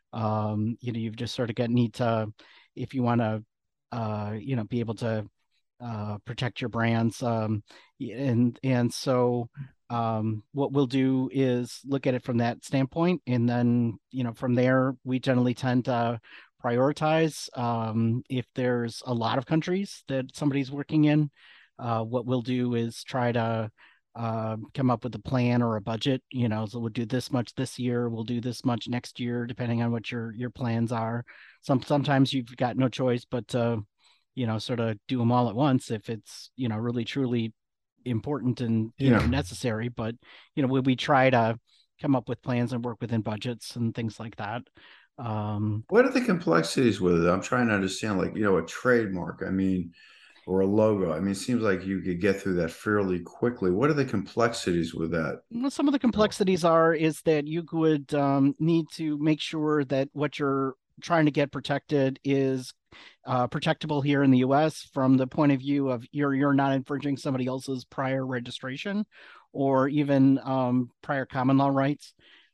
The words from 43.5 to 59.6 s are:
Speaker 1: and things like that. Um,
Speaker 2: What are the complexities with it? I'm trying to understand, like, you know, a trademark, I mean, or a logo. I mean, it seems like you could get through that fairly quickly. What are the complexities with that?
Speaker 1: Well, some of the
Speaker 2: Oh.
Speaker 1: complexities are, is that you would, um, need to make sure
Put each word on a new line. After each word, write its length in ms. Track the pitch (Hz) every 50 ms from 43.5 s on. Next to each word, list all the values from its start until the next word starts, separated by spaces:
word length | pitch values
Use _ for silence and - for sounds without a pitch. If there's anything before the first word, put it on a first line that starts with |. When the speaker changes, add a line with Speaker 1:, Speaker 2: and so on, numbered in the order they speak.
| 117 107 - - -
Speaker 1:
and 180 | 120 117 113 110
things 240 | - 117 107 - -
like 200 | 110 113 - -
that. 260 | 107 101 113 123 131 _ _ - - - - - _ _ _ -
Um, 640 | 117 110 110 107 104 104 107 104 107 107 107 107 - -
Speaker 2:
What 160 | 185 233 262
are 60 | 254
the 100 | - 269
complexities 800 | 247 - 180 170 - 165 165 165 160 - - 151 127 117 104 -
with 240 | 92 87 87 82 85
it? 40 | 87
I'm 120 | 87 95
trying 260 | 92 - 131 123 123 113
to 60 | 107
understand, 440 | 98 95 92 - - 110 110 101 92
like, 160 | 85 90 85
you 100 | 101 107
know, 140 | 101 95 85
a 80 | 85
trademark, 800 | - - - - 127 123 117 113 98 95 87 80 82 - - 92
I 40 | 90
mean, 420 | 95 95 95 95 95 92 92 85 - _ - - - - - - _ _ -
or 160 | 90 92 95
a 40 | 95
logo. 460 | 98 101 110 110 110 107 98 92 82
I 80 | 78 80
mean, 120 | 95 98
it 40 | 98
seems 260 | 95 - - 123 110 110
like 220 | 104 95 90 95
you 140 | 95 98 92
could 220 | 80 92 87 87
get 180 | 95 98 95 98
through 160 | - 98 92 87
that 140 | 82 80
fairly 480 | - - - 107 104 104 98 92 90 87
quickly. 520 | 87 - - - - 120 120 - 95 92
What 180 | 90 101 131 151
are 60 | 156
the 100 | 143 131
complexities 880 | 131 - 104 - - - 117 117 120 117 - - 98 87 85 82 82 -
with 180 | 78 82 82
that? 300 | 85 82 78 73 - - _ _
Speaker 1:
Well, 180 | 233 233 262 277
some 200 | - - 285 294
of 20 |
the 60 | 277 269
Speaker 2:
Oh. 20 |
Speaker 1:
complexities 640 | - 233 202 208 214 208 - - 202 190 190 160 170
are, 300 | 170 165 165 165 165 165
is 280 | 151 160 160 147 - -
that 220 | 170 156 147 143 151
you 180 | 156 170 165 147 165
would, 400 | 160 160 160 156 147 139 - 151
um, 420 | 143 139 139 139 139 135 143 139 -
need 280 | 160 165 170 165 156 - -
to 240 | - 160 156 151 147
make 240 | 147 160 151 147
sure 420 | - - - 156